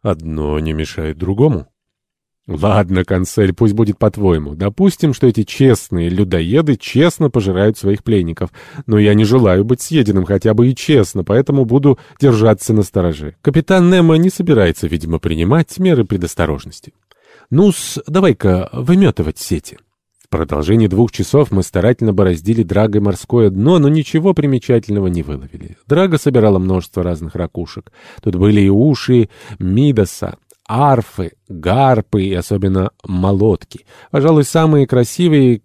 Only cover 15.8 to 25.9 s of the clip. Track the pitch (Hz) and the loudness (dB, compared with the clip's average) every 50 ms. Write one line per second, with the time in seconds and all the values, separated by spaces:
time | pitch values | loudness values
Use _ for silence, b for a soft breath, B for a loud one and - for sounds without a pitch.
15.8 | 185 185 165 127 107 - 107 92 87 82 - - 85 76 73 71 - 73 - - | 0 0 2 2 0 -2 -2 -4 -4 -6 -4 -4 -4 -4 -4 -6 -8 -16 -20 -20
16.8 | _ - _ _ _ _ b b b b b b b b 123 151 202 208 170 - | _ -20 _ _ _ _ b b b b b b b b 0 2 2 2 2 0
17.8 | - - - - - - 151 190 196 175 117 - - 98 90 90 - - - 127 | -6 -10 -12 -12 -10 -4 -2 0 2 2 0 2 0 0 0 0 -2 -6 -8 -8
18.8 | 127 135 180 190 196 139 - - 82 76 - - - - 87 78 - - - - | -2 0 2 4 4 2 2 -2 -4 -6 -6 -10 -8 -6 -6 -6 -8 -12 -20 -20
19.8 | _ _ _ _ _ _ _ _ _ - - 80 78 71 73 71 73 80 107 113 | _ _ _ _ _ _ _ _ _ -8 -6 -6 -4 -4 -4 -6 -2 0 2 2
20.8 | 110 98 92 98 120 110 - - 95 - - 147 143 - 107 95 87 - - 95 | 2 2 2 2 0 0 0 -6 -8 0 2 0 0 2 0 -2 -2 -2 -2 -2
21.8 | 85 117 127 - 117 110 98 95 98 92 87 80 85 101 113 113 104 82 - 101 | 0 0 0 0 0 -2 0 2 2 0 0 -2 -2 -2 0 0 0 0 0 0
22.8 | 107 107 101 104 101 101 92 - - - 120 120 110 101 92 95 107 151 185 175 | 0 0 0 0 0 0 -2 -4 -6 -4 0 2 2 2 2 0 2 2 2 4
23.8 | 143 139 151 160 147 - - 160 160 196 170 - 147 143 135 123 - - 127 117 | 4 2 2 0 -2 -2 -4 -2 0 0 0 0 0 0 -2 -2 0 0 0 0
24.8 | 104 - 104 104 95 92 87 87 76 73 76 67 65 69 - 80 - 85 - _ | 0 -2 -4 -2 -2 -2 -2 -4 -6 -6 -10 -12 -12 -14 -18 -18 -18 -18 -20 _
25.8 | _ - | _ -2